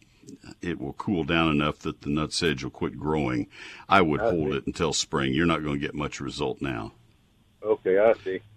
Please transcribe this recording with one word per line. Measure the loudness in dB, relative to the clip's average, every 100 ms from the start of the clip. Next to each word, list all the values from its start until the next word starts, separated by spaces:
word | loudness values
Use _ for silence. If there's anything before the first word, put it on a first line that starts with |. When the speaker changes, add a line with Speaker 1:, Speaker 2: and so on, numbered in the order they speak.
| _ _ -20 -20 -20 -12
Speaker 1:
it | -8 -6
will | -8
cool | -8 -2 -2
down | 2 2 2
enough | 2 0 -2
that | -8 -8
the | -2
nut | -2 -2
sedge | 0 0 0
will | -4
quit | -6 -6 -4
growing. | -2 0 0 -2 -4 -10 -18 -12 4
I | 4
would | 6 4
Speaker 2:
I | 2
Speaker 1:
hold | 2 0
Speaker 2:
see. | -2
Speaker 1:
it | -4
until | -2 0
spring. | 0 -2 -2 0
You're | 2
not | 2 2
gonna | 0 -2
get | -4
much | -4 -6 -6
result | -8 -4 -4 -4
now. | -4 -6 -8 -14 _ _ _ _ _ _
Speaker 2:
Okay, | -2 0 4 4
I | 6 4
see. | 0 -8 -8